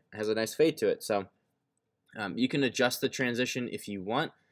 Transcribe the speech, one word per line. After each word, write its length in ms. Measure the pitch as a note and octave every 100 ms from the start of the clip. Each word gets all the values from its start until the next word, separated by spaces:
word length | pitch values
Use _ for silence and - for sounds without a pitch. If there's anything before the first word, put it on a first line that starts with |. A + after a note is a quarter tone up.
| _
it 40 | G#2+
has 120 | G#2+
a 60 |
nice 200 | A2 A2
fade 220 | - D#3+ D3+
to 100 | G2+
it. 140 | -
So, 240 | - G2+ F#2+ _ _ _ _ _ _ _ _ -
um, 200 | G2 A2
you 100 | B2+
can 160 | C#3+
adjust 360 | C3 A2+ B2 -
the 80 | C3
transition 600 | - B2 A#2+ B2+ B2+ A#2+
if 160 | - -
you 160 | G2+
want. 300 | F#2+ B2+ D#3+ _ _